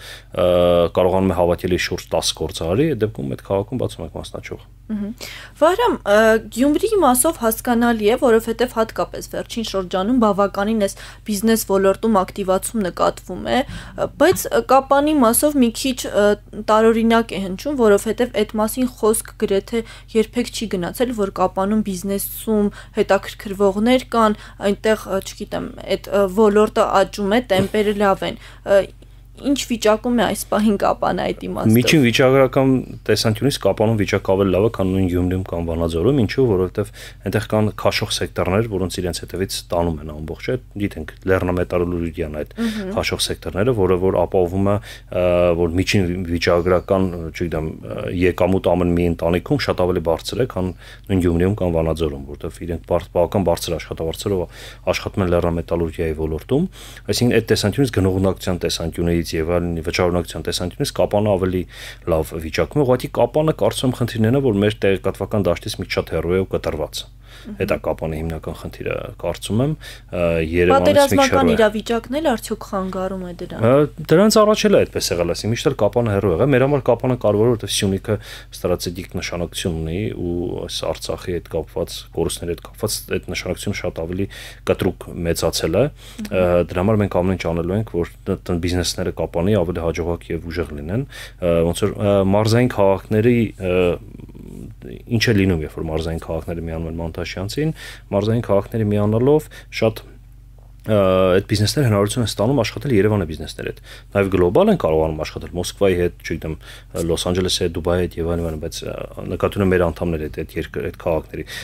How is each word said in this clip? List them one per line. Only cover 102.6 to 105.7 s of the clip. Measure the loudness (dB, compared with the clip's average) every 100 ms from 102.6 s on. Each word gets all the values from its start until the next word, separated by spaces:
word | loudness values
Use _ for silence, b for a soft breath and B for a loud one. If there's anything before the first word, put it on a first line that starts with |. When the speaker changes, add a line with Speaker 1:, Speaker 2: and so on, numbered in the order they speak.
Speaker 1:
աշխատել | 0 -4 0
Երևանի | 2 4 2 0
բիզնեսների | -6 -10 -10 -10
հետ։ | -10 B B B
Նաև | 0 2 4
գլոբալ | 4 4 4
են | 4
կարողանում | 2 2 0 -2
աշխատել | -6 -8 -10 -8
Մոսկվայի | -8